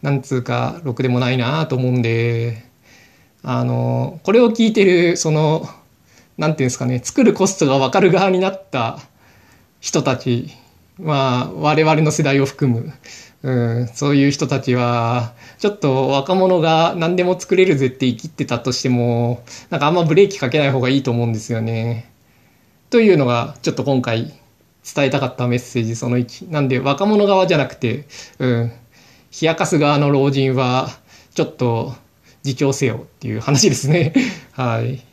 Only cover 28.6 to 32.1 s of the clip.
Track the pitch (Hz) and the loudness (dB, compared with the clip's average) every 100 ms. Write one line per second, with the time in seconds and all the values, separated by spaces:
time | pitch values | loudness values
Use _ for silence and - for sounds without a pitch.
28.6 | 117 - _ _ - _ _ - 156 160 | -2 -6 _ _ -20 _ _ -4 -2 0
29.6 | 170 165 147 147 147 143 139 139 135 131 | 0 2 2 2 2 2 2 2 0 0
30.6 | 127 127 - - _ - _ - 165 - | 0 0 -2 -10 _ -20 _ -6 -6 -2
31.6 | 123 117 - 123 _ | -2 -2 -4 -10 _